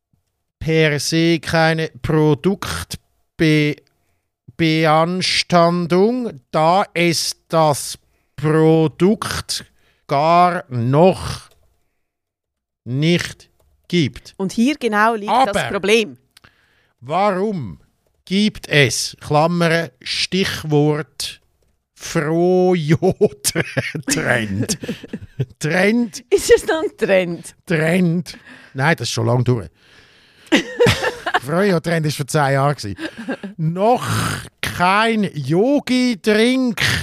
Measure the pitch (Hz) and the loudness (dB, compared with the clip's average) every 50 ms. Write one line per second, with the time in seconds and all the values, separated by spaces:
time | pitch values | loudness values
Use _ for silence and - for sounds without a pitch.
0 | _ _ _ _ _ _ _ _ _ _ _ _ - 160 160 160 156 151 147 139 | _ _ _ _ _ _ _ _ _ _ _ _ -4 0 2 2 2 2 0 -2
1 | - - 160 165 165 170 170 160 - - 170 165 160 160 160 160 160 - - - | -2 -2 0 2 2 2 0 0 -2 -2 0 2 2 2 2 0 -4 -8 -10 -8
2 | - - 170 156 151 151 147 - - 185 196 - - - 82 85 - - - - | -4 0 2 4 4 4 2 2 0 -2 -2 -2 -6 -8 -8 -8 -10 -12 -14 -16
3 | _ _ _ _ _ _ _ - 165 156 151 151 151 147 - - _ _ _ _ | _ _ _ _ _ _ _ 0 2 2 2 2 0 0 -4 -6 _ _ _ _
4 | _ _ _ _ _ _ _ _ _ - - - 165 160 156 160 160 151 151 160 | _ _ _ _ _ _ _ _ _ -16 -6 -2 0 0 2 2 2 4 4 4
5 | 165 175 185 185 165 - - - - - 180 170 170 170 175 175 175 143 175 185 | 2 0 -2 -4 -4 -2 -2 -4 -2 2 2 4 4 4 2 0 0 0 2 2
6 | 202 226 247 254 240 196 156 127 - _ - 160 156 165 180 202 - - - 170 | 2 2 0 -2 -6 -8 -10 -14 -12 _ -2 0 2 4 2 2 0 -2 -2 -2
7 | 175 170 156 - - - - - _ _ 170 160 156 151 131 - - - - - | 0 0 0 -2 -4 -6 -8 -10 _ _ 0 2 2 2 2 0 -4 -10 -12 -14
8 | _ _ _ _ _ _ _ - 147 160 156 156 160 160 160 160 160 151 - - | _ _ _ _ _ _ _ -4 -2 0 2 4 4 4 4 4 2 0 2 2
9 | 175 202 220 - - - - - - - - - - - _ _ _ _ _ _ | 2 2 2 0 -4 -8 -10 -10 -10 -8 -10 -10 -10 -16 _ _ _ _ _ _
10 | _ - 143 139 156 165 170 175 180 180 170 - - - 127 120 113 127 139 151 | _ -2 -2 0 2 4 4 4 4 4 2 -4 -8 -6 -6 -4 0 2 4 6
11 | 180 190 139 - - - - - - _ _ _ _ _ _ _ _ _ _ _ | 6 4 4 0 -6 -10 -10 -12 -14 _ _ _ _ _ _ _ _ _ _ _
12 | _ _ _ _ _ _ _ _ _ _ _ _ _ _ _ _ _ 117 127 139 | _ _ _ _ _ _ _ _ _ _ _ _ _ _ _ _ _ -8 -4 -2
13 | 156 165 175 - - - - - - _ _ _ _ _ _ _ _ - 175 175 | 0 0 0 0 -2 -6 -10 -16 -20 _ _ _ _ _ _ _ _ -2 0 0
14 | 139 113 - - - - - - 190 180 - 226 233 285 302 - 247 220 214 208 | 0 0 -4 -10 -18 -16 -8 -8 -6 -4 0 0 0 0 0 -2 -4 -2 0 2
15 | 214 233 233 208 202 180 214 254 269 294 240 180 135 117 185 196 180 202 226 233 | 2 2 0 -2 -4 -2 0 2 2 2 0 -2 -4 -4 -4 -4 0 2 2 2
16 | 208 151 120 - _ _ _ _ - _ _ _ _ _ _ _ _ _ _ _ | 0 -2 -8 -16 _ _ _ _ -20 _ _ _ _ _ _ _ _ _ _ _
17 | 117 135 160 185 202 208 185 185 202 220 196 165 120 90 71 - _ _ _ _ | -10 -6 -2 -2 0 0 0 -2 -4 -4 -4 -6 -8 -10 -12 -16 _ _ _ _
18 | _ _ _ _ _ - 185 202 214 208 - - - - 147 147 135 113 - - | _ _ _ _ _ -2 0 2 2 0 -2 -6 -6 0 2 4 4 4 2 -4
19 | - - - - - - 147 147 160 170 175 170 170 165 165 165 165 - - _ | -6 -8 -10 -14 -6 0 2 2 2 2 2 2 2 2 2 0 -2 -6 -12 _
20 | - - - - - - 180 190 190 - - - - 151 151 147 147 151 147 147 | -10 -8 -6 -6 -4 -2 -2 -2 -2 -2 -4 -8 -4 0 2 2 2 2 0 -2
21 | 151 - _ - - - - - _ _ _ _ _ _ _ _ _ _ _ - | -6 -10 _ -12 -12 -12 -12 -16 _ _ _ _ _ _ _ _ _ _ _ -18
22 | - - - 165 151 156 165 170 175 180 185 185 180 185 185 175 147 151 165 - | -14 -6 -4 -4 -2 0 0 2 2 4 4 4 4 2 2 0 2 2 2 2
23 | 180 190 - - 208 - - - - - - 170 - - - 135 - - - 165 | 2 0 2 2 0 0 0 -4 -6 -4 -4 -4 -4 -4 -6 -6 -6 -6 -8 -8
24 | - 269 - 160 147 127 123 120 107 101 95 104 - - 196 - - - - - | -6 -4 -4 -2 0 0 0 -2 -2 -4 -4 -4 -4 -4 -6 -8 -8 -10 -10 -12
25 | - - - - - - _ - 131 - - _ - 151 170 180 190 208 233 240 | -12 -14 -14 -16 -16 -12 _ -8 -8 -8 -8 _ -4 -2 0 0 2 2 2 0
26 | 240 185 - - - _ 392 370 - - 466 - - 415 320 320 370 - - - | -2 -4 -8 -14 -2 _ 0 0 4 4 4 4 4 0 -2 -2 -2 -4 -4 -4
27 | 226 - 190 185 180 175 170 165 - - - _ _ - 170 156 160 165 170 170 | 0 2 2 2 2 0 -6 -8 -12 -18 -20 _ _ -4 -2 0 0 0 2 2
28 | 185 165 165 180 - - - - - - - - - - - 131 139 160 170 - | 2 2 0 -2 -4 -8 -14 -20 -20 -20 -20 -20 -20 -12 -6 -2 0 0 0 0
29 | 120 - - 117 113 113 120 127 123 123 127 110 85 - - _ _ _ _ - | -4 -4 -4 -2 0 2 2 2 2 0 0 -2 -4 -10 -18 _ _ _ _ -20
30 | _ _ _ _ _ _ _ _ _ - - - - 480 508 - 480 - - - | _ _ _ _ _ _ _ _ _ 0 0 0 0 -4 0 2 2 2 2 2
31 | - 494 494 - - - - - 117 135 160 180 208 202 175 156 - 165 170 165 | -2 -6 -6 -6 -6 -4 -4 -4 -2 -2 -2 0 2 2 0 0 0 -2 -2 -2
32 | 151 156 - - 139 - - 156 139 135 139 135 139 147 147 - 110 101 95 - | -2 -2 -4 -4 -6 -2 0 0 2 2 2 2 2 0 -2 -4 -6 -10 -8 -8
33 | 320 - - 226 214 233 - - - 190 208 175 156 160 170 185 202 233 254 - | -10 -12 -12 -12 -10 -10 -10 -10 -10 -14 -8 -4 -4 -2 -2 0 2 2 2 0
34 | - 113 110 110 113 107 - - - - - _ - - - - 175 185 196 214 | 0 -4 -4 -2 -4 -4 -6 -8 -12 -16 -12 _ -8 -8 -2 0 0 2 2 2
35 | 226 226 226 214 196 - - 151 131 131 160 180 226 269 294 277 - - 254 254 | 0 0 0 0 -2 -2 -4 -6 -4 0 0 2 2 2 2 0 0 0 0 0
36 | 254 247 226 - - 214 214 214 226 247 262 262 254 240 - - - - - - | 2 0 -2 -2 0 0 2 2 2 2 2 0 -2 -2 -2 -2 -2 -2 -2 -4